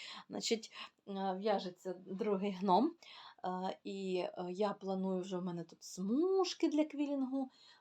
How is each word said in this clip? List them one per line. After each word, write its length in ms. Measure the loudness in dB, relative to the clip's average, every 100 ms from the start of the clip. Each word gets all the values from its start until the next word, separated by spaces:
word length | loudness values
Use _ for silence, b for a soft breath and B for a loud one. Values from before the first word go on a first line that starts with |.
| B B B
Значить, 420 | -4 0 0 -2 B B _ -8
е, 280 | -2 0 0
в'яжеться 540 | 2 2 0 -8 -8
другий 580 | -8 -6 -2 0 2 0
гном. 440 | 0 6 8 6 2 B B B B
Е, 340 | -4 -2 -4 -4
і, 320 | -6 -4 0 0
е, 280 | 0 -2 -4
я 240 | 0 0
планую, 480 | 0 -2 0 0 0
вже 160 | -2 -2
в 60 |
мене 200 | -2 -4
тут 200 | -8 -12
смужки 840 | -14 -4 0 2 4 4 2 2 2
для 160 | 4 2
квілінгу, 680 | 0 -2 0 0 0 -4 b b b